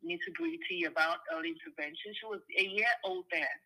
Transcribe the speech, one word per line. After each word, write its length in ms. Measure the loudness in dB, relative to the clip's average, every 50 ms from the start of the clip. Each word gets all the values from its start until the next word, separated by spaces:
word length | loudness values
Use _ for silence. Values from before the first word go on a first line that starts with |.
| -4 -4
nitty-gritty 760 | -4 -4 -4 -6 -4 -2 -2 -2 -2 -2 -4 -4 -2 0 0
about 340 | 0 4 4 4 4 4 0 -2 -4 -4
early 160 | -2 -2 -2
intervention. 640 | -4 -4 -8 -14 -6 -6 -6 -6 -6 -8 -10 -8 -8
She 100 | -8 -6
was 140 | -6 -6 -6 -6 _ 2 2
a 60 | 2
year 300 | 4 4 2 4 4 4 4 2
old 220 | -2 -2 -2 -2 _
then. 280 | 0 2 2 2 -2 -4 _